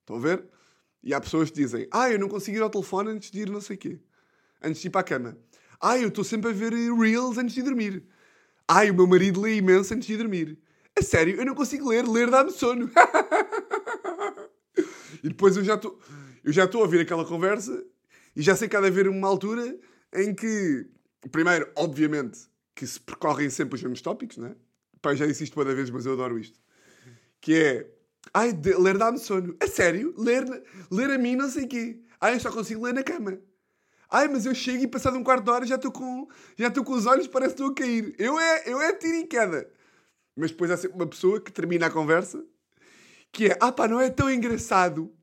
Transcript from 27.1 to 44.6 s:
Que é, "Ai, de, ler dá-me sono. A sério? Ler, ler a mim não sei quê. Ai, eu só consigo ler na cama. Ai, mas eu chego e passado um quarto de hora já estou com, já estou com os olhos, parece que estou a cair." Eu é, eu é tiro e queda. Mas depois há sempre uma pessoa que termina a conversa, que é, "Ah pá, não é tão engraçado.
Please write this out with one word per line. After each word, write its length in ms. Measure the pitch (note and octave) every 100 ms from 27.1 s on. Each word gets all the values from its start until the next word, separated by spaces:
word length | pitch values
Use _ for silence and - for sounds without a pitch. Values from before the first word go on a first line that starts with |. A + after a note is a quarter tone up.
| - _ _
Que 140 | -
é, 360 | D#3+ D#3 B2 - _ _ _ -
"Ai, 200 | F#3+ A#3
de, 220 | F#3 D3+
ler 240 | F3+ F#3 G3
dá-me 200 | A3+ A#3+
sono. 380 | - G3 F3+ E3+
A 60 | G4+
sério? 480 | - F#3 E3+ C#4+ F4
Ler, 260 | A3+ B3 B3+ B3+ - F#3+ F3
ler 200 | F#3 C4+
a 80 | C4+
mim 180 | A#3+ B3+
não 120 | C#4
sei 180 | C#4 B3+
quê. 340 | A#3+ A#3 A3+ - _
Ai, 140 | G3
eu 60 | A#3+
só 100 | A#3+
consigo 340 | A3 A3 A3
ler 100 | A#3+
na 80 | B3
cama. 360 | C4+ F4 G#3 F#3+ _ _ _ _ _ _ _
Ai, 180 | G#3+ D4
mas 180 | C#4 A3
eu 80 |
chego 280 | B3+ - B3
e 40 | B3+
passado 300 | C4 C4+ B3+
um 60 |
quarto 200 | B3 B3+
de 60 | G3+
hora 160 | A#3 A#3+
já 100 | C4
estou 160 | B3+
com, 340 | C4 C4 B3+ D4+ - - _
já 120 | A#3+
estou 160 | C#4
com 80 | A#3+
os 140 | B3+ G#3+
olhos, 220 | C4+ F#4
parece 260 | B3+ C4
que 80 | -
estou 100 | C4+
a 20 |
cair." 400 | C4+ C4 A#3 G#3+ -
Eu 200 | G#3+ D#4
é, 240 | E4 D#4+ C4+
eu 140 | B3
é 120 | D#4+
tiro 240 | - D#4+ E4
e 100 | E4
queda. 440 | A#3+ G#3 D#3 - _ _ _ _ _ _ -
Mas 140 | D#3+
depois 200 | D#3+ F3
há 60 | F3
sempre 200 | F3+ F#3
uma 100 | E3+
pessoa 340 | - F#3 G#3
que 120 | -
termina 340 | - E3 E3+ E3
a 40 |
conversa, 540 | D#3+ D3+ E3 F#3+ - - _ _ _ _ - - - _
que 160 | - G#3+
é, 120 | F3+
"Ah 100 | A#3+
pá, 160 | B3+ A3+
não 140 | A#3
é 100 | C4
tão 180 | C4 C#4
engraçado. 840 | C4 A#3 A3